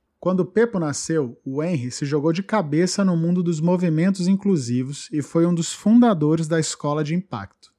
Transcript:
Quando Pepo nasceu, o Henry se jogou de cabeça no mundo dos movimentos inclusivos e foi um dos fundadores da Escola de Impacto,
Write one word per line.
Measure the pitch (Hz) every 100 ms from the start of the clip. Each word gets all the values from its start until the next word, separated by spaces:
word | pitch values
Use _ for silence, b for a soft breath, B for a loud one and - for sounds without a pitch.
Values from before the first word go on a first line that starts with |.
| _ _
Quando | 175 185 175
Pepo | 214 233 208
nasceu, | 151 - - 160 127 117
o | 135 135
Henry | 165 165 123
se | - 143
jogou | 147 156
de | 165
cabeça | 196 220 156 151 180 -
no | 196 170
mundo | 165 180
dos | 170 160
movimentos | 170 180 180 156 185 190 180
inclusivos | 190 202 175 120 123 127 143 -
e | 151
foi | 143 165
um | 170
dos | 170 160
fundadores | - 202 233 240 175 147 165 156
da | 165
Escola | 156 - 147 147
de | 147 175
Impacto, | - 113 98 _ _